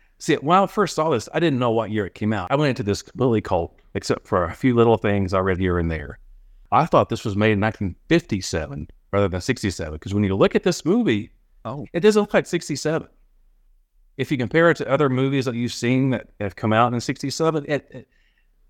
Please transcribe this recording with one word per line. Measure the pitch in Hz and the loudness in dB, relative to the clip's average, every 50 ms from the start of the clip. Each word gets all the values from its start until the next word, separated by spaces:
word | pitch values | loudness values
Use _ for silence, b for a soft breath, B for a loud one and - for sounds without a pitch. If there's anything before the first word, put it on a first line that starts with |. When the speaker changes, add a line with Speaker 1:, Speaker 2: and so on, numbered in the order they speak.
| _ _ _ _ | _ _ _ _
Speaker 1:
see, | - - 156 | -2 0 0
when | 117 127 143 175 190 | 0 2 2 2 4
I | 196 | 2
first | 175 - - 202 165 - | 2 0 -2 -2 0 0
saw | - 156 165 | -2 0 0
this, | 151 113 - - - | 0 -2 -2 -4 -2
I | 156 | 0
didn't | 170 165 143 123 | 0 0 2 2
know | 123 120 | 0 0
what | 110 113 110 101 | 0 0 -2 -2
year | 107 107 101 | -2 -2 -4
it | 90 - | -4 -6
came | - 110 104 110 | -4 -2 -2 -2
out. | 101 90 90 | -2 -2 -2
I | 139 | 0
went | 143 151 143 | 0 2 0
into | 123 - 104 | 0 -2 -2
this | 101 101 - - | -2 -2 -2 -4
completely | - - - - 135 117 110 - | -10 -4 0 2 2 2 2 0
cold, | - 98 87 82 - - _ _ _ - | 0 -2 -2 -2 -4 -8 _ _ _ -10
except | - - - 117 - - | -8 -4 -2 -4 -4 -2
for | - - 92 87 | -2 0 0 0
a | 82 85 | 0 -4
few | - - 131 120 | 0 0 2 4
little | 117 113 117 113 | 6 6 6 4
things | 107 - 110 101 101 98 92 98 | 4 2 0 0 0 0 0 0
I | 95 | 0
read | 92 95 92 87 | 0 0 0 0
here | 95 92 87 87 | 0 0 0 0
and | 82 82 | 0 -2
there. | 82 78 76 71 - - - - - - - - - - - _ - | -4 -6 -8 -12 -14 -18 -20 -20 -20 -20 -20 -20 -20 -20 -8 _ 0
I | 120 147 | 0 2
thought | 165 - 147 104 - | 4 4 2 2 2
this | 117 110 - | -2 -6 -6
was | 113 98 | -4 0
made | 101 107 110 107 | 2 2 2 2
in | 101 | 2
nineteen | 101 110 107 - 107 92 85 - _ - | 0 -2 -2 -4 -6 -8 -8 -10 _ 0
fifty-seven | 160 170 - - - 98 - - - 85 78 - 139 73 73 - - - _ _ - | 0 0 0 0 -4 -4 -4 -4 -4 -4 -6 -6 -8 -12 -12 -14 -16 -20 _ _ 0
rather | 101 101 95 | 0 0 0
than | 85 90 - | -2 -2 -2
sixty-seven, | - 131 - - 101 85 - 85 78 78 78 | -2 -2 -2 -2 -4 -4 -4 -8 -8 -10 -10
'cause | - 90 98 | -8 -4 -2
when | 104 104 | 0 0
you | 95 95 | 0 2
look | 98 143 196 - | 2 2 2 2
at | 233 - | 0 0
this | 208 - - - | 0 -2 -2 -2
movie, | 147 190 247 233 185 117 104 82 - - _ _ _ _ _ - | 0 0 2 2 0 0 -2 -2 -8 -14 _ _ _ _ _ -12
Speaker 2:
Oh. | 113 120 151 120 - - | -10 -10 -10 -12 -8 -6
Speaker 1:
it | 170 | 2
doesn't | 160 214 208 214 208 | 2 4 4 4 0
look | 208 - | 0 0
like | 202 147 | -2 0
sixty-seven. | - - 175 - - 156 127 - 151 160 156 - - _ _ _ _ _ _ _ _ _ _ _ _ _ _ _ _ _ _ _ _ _ | 0 -4 -6 -6 -6 -8 -6 -4 -4 -4 -4 -6 -8 _ _ _ _ _ _ _ _ _ _ _ _ _ _ _ _ _ _ _ _ _
If | - 131 - | -8 -4 -4
you | 156 127 | -2 -2
compare | 123 107 - 160 165 170 | -2 0 2 4 6 6
it | 156 - | 4 2
to | 147 110 | 0 0
other | 131 139 151 135 | 0 2 2 2
movies | 127 127 135 135 139 139 123 | 2 2 0 0 0 -2 -2
that | 131 117 | -2 -2
you've | 117 120 117 - | -2 -4 -4 -4
seen | - - 120 127 127 131 135 | -2 0 2 2 2 2 2
that | 131 - - - _ - | 0 -2 -4 -10 _ -8
have | 104 98 - | -8 -8 -6
come | - - 110 110 | -4 0 2 4
out | 110 120 120 120 | 4 4 2 0
in | 120 | -2
sixty-seven, | - - 135 - - 139 - - 160 160 156 156 143 143 | -4 -6 -6 -6 -6 -8 -4 0 0 0 0 -2 -2 -4
it, | 151 135 - _ | -4 -4 -6 _
it, | - 127 - _ _ _ _ _ _ _ _ _ _ _ _ _ | -16 -20 -20 _ _ _ _ _ _ _ _ _ _ _ _ _